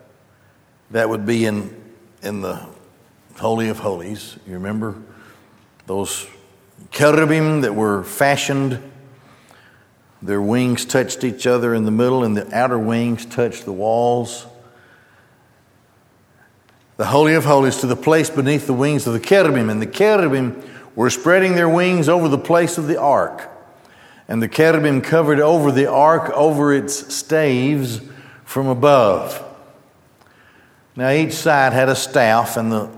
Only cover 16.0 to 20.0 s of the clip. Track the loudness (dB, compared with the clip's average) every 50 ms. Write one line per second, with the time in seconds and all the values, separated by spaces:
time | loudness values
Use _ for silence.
16 | _ _ _ _ _ _ _ _ _ _ _ _ _ _ _ _ _ _ _ -6
17 | -2 2 4 4 4 4 4 2 4 4 4 4 4 2 0 0 -2 -2 -2 -2
18 | 0 2 2 2 2 0 -2 -2 0 0 0 0 -2 -2 -2 0 0 0 0 -2
19 | -2 -2 -4 -4 0 2 4 4 4 4 2 0 0 -2 -2 -4 -4 -6 -2 0